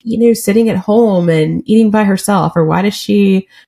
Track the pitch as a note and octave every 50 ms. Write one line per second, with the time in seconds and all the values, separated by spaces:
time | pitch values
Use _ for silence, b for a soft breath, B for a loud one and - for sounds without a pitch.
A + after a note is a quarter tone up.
0 | _ A3+ A3+ A3 A#3 A#3 A3+ A3+ - A#3 A3+ A3+ A3+ A3 - F#3 - - G#3 A#3
1 | A#3 G#3+ F#3+ F3+ E3+ E3+ D#3+ D#3 D#3 D#3+ D#3+ F3 - - A3 A3+ A3+ G#3 G3+ G#3+
2 | G#3 G3 F#3+ F#3 - - G3+ F3+ D#3 D#3+ - E3+ D#3+ D#3 D#3+ F3 G3 G#3 G#3 -
3 | - - G#3 G3+ G3+ G3 F#3+ F#3+ F#3+ b b b b